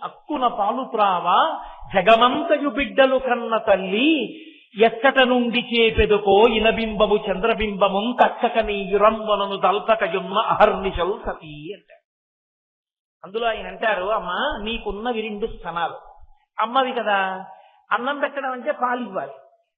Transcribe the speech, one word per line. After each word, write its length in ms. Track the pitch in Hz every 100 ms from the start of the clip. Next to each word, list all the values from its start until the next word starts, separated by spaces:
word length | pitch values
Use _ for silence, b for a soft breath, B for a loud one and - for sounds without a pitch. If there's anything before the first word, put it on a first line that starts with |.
అక్కున 440 | 180 - - 294 247
పాలు 360 | - 202 247 254
త్రావ 680 | 214 202 175 170 208 311 - B B - 190
జగమంతయు 760 | 185 226 247 277 339 302 285
బిడ్డలు 480 | 240 247 196 269 262
కన్న 400 | 262 240 233 220
తల్లి 840 | 220 190 190 208 294 311 - B B B B 202
ఎచ్చట 360 | 226 226 269 262
నుండి 400 | 247 254 240 233
చేపెదుకో 880 | - 233 226 220 214 208 202 196 240
ఇనబింబము 680 | 220 220 214 226 208 208 208
చంద్రబింబమున్ 1000 | 202 185 226 202 214 190 196 190 226 247
తక్కక 360 | 214 - 233 233
నీ 140 | 214
యురంబనను 840 | 202 185 196 208 226 214 202 196 196
దల్పకయున్న 800 | 190 202 214 220 196 190 185 196
అహర్నిశల్ 760 | 226 170 208 190 190 175 170 226 208
సతీ 480 | - 156 147 156
అంటారు. 300 | 202 _ _ _ _ _ _ _ _ _ _ _ _ _ _ 165
అందులో 220 | 214 233
ఆయన 200 | 220 185
అంటారు, 380 | 185 220 190 190
"అమ్మా, 540 | 214 175 185 269 277
నీకున్నవి 580 | 208 233 208 196 240 226
రెండు 260 | 220 208 226
స్థానాలు. 460 | - 170 170 160 - - - - _ _ -
అమ్మవి 320 | 220 254 254
కదా, 540 | 247 214 196 190 185 190 B B B _
అన్నం 280 | 214 247 285
పెట్టడం 320 | 277 277 262
అంటే 200 | 254 240
పాలు 300 | - 247 247
ఇవ్వాలి. 300 | 220 185 135 - _ _ _